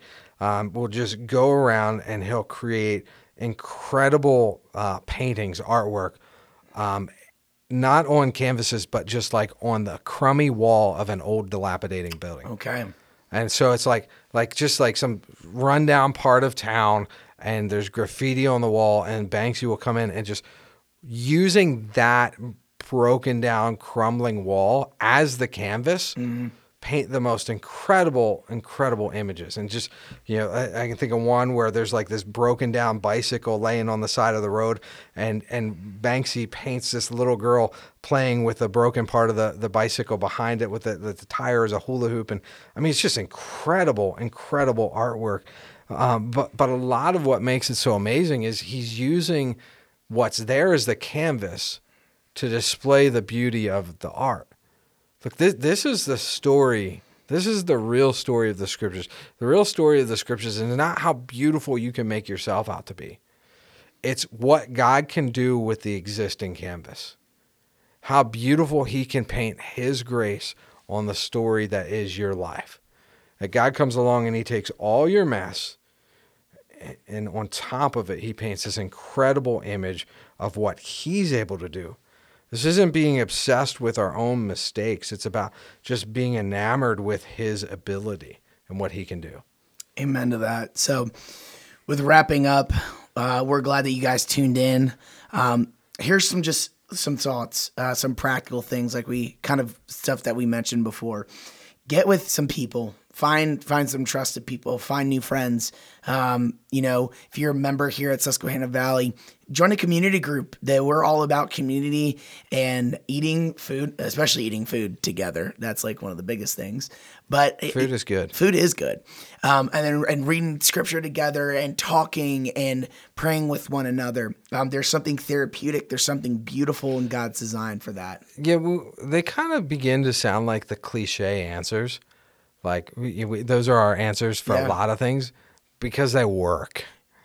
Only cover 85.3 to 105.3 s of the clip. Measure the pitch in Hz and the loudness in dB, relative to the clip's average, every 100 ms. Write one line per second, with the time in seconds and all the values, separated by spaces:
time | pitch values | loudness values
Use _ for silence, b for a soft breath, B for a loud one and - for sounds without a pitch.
85.3 | 107 95 B B B - 120 104 120 123 | -4 -6 B B B -6 -6 -4 -4 -2
86.3 | 117 98 101 107 131 123 101 101 104 - | 0 -2 -2 0 2 2 0 -2 -2 -4
87.3 | - 110 104 104 92 101 98 107 92 73 | -6 -4 -4 -8 -12 -6 -6 -6 -10 -12
88.3 | - _ _ _ 95 95 - 90 87 80 | -20 _ _ _ -6 -6 -6 -10 -10 -12
89.3 | 67 _ _ _ _ - - 139 131 123 | -18 _ _ _ _ -20 -6 -2 0 0
90.3 | 117 113 113 113 - - 131 120 B B | 0 -2 -4 -6 -6 -2 0 -2 B B
91.3 | B B B B B - 143 139 156 156 | B B B B B -4 -2 6 6 6
92.3 | 143 139 139 135 - B B B 117 127 | 2 4 2 2 -2 B B B -4 -2
93.3 | 127 131 143 135 139 135 127 131 127 - | 0 2 2 2 2 2 0 0 0 0
94.3 | - 135 127 131 127 131 - B B B | 2 4 4 4 4 2 0 B B B
95.3 | 208 123 120 117 _ _ - - 190 180 | 0 2 2 0 _ _ -8 2 4 4
96.3 | 180 160 - - _ _ 196 147 139 139 | 0 0 -2 -4 _ _ -6 -4 -2 -2
97.3 | 123 113 - - - 127 123 135 120 135 | -2 -4 -6 -6 -4 -4 -2 -2 -2 0
98.3 | 127 - 123 - 123 120 120 117 123 117 | -2 -2 -8 -4 -2 -2 -4 -4 -4 -4
99.3 | - - 139 120 - - - - 131 123 | -8 -2 0 0 -6 -18 -6 -4 -2 -2
100.3 | 117 120 117 117 120 110 - 117 104 - | 0 0 0 -2 -2 -2 -4 -8 -8 -10
101.3 | B B B B B - 156 190 185 - | B B B B B -2 2 4 2 2
102.3 | - 143 - 120 120 110 - _ - 147 | -2 -2 -2 -4 -4 -6 -10 _ -2 2
103.3 | 151 156 143 - 147 135 135 127 135 127 | 4 2 -2 0 0 0 -2 -4 -2 -4
104.3 | 120 117 123 123 123 - 139 139 131 - | -6 -8 -8 -4 -6 -2 -2 0 0 0